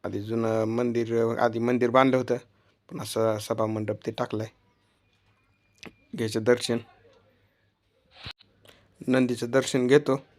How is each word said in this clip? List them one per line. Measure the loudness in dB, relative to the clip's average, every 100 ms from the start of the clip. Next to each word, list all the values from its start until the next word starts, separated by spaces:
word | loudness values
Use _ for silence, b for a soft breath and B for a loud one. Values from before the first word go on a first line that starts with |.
आधी | -6 -6
जुनं | -4 -2 0 0 0
मंदिर, | 0 0 0 0 0 0 2
आधी | 0 2
मंदिर | 0 2 4
बांधलं | 4 4 2
होतं, | 0 -4 -4 _ _ _ _
पण | -12
असं | -6 0 0 0
सभा | -4 -2 -2
मंडप | -2 -4 -6 -8
ते | -6
टाकलाय. | -6 -4 -8 _ _ _ _ _ _ _ _ _ _ _ _ _ -20 _ _ -6
घ्यायचं | -4 -2
दर्शन, | 2 2 0 -6 -6 _ _ _ _ _ _ _ _ _ _ _ _ -18 -18 -18 _ _ -20 b b _ 0
नंदीचं | 2 2 0 0
दर्शन | 0 2 0 4
घेतो. | 4 4 -4 -4